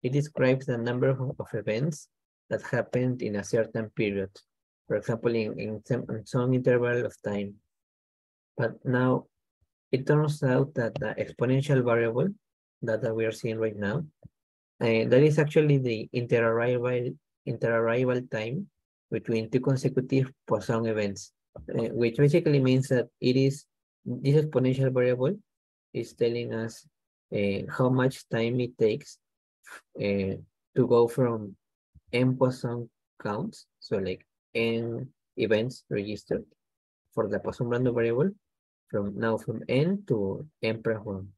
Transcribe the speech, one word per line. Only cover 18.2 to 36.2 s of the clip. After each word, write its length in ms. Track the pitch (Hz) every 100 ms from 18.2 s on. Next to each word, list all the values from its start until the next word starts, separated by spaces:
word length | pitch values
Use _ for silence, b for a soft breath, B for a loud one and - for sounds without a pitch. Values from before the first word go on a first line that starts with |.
| 123
time 380 | 113 110 151 202 _ _ _ _
between 380 | 113 107 113 110
two 120 | 131
consecutive 680 | 127 131 131 127 123 135 131 - -
Poisson 400 | 113 - 117 113
events, 460 | 107 101 101 - _ _ -
uh, 320 | - - 113
which 260 | 113 120 117
basically 420 | 143 170 165 143
means 280 | 131 131 127
that 180 | 127 117 _
it 160 | 123 127
is, 280 | 135 139 - _ _ _ -
this 360 | 123 139 147
exponential 480 | 151 135 127 131 131
variable 420 | 127 123 123 131 214 _ _ _ _ _
is 200 | 120 117
telling 420 | - 117 117 120
us, 320 | 113 113 - _ _ _ _ _
uh, 280 | 113 101 98 -
how 200 | - 127
much 400 | 131 131 - -
time 320 | 113 113 123
it 180 | 123 -
takes, 400 | 110 110 - - _ _ _ _ - B _ -
uh, 380 | 104 98 95 98 - _ _ -
to 100 | 123
go 220 | 120 117
from 480 | - 127 113 104 98 _ _ _ - _
n 240 | 120 127 127
Poisson 520 | 127 127 127 120 117 _ _ _
counts, 460 | 110 104 185 - _ _
so 160 | - 107
like 280 | 95 92 _ _ _
n 540 | 113 113 117 117 117 131 _ _ -
events 440 | 113 107 120 - _
registered 540 | 104 101 107